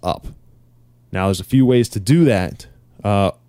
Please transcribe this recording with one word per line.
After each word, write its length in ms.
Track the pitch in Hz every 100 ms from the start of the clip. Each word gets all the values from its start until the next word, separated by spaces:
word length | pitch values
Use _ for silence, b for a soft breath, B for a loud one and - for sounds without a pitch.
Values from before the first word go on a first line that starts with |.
up. 240 | 90 - - - _ _ _ _ _ _ _
Now, 160 | 92 95
there's 120 | 92
a 40 |
few 240 | - 131 127
ways 200 | 123 113
to 100 | 107
do 260 | 98 165 156
that. 400 | 101 90 - - - _ -
Uh, 280 | 104 101 98 -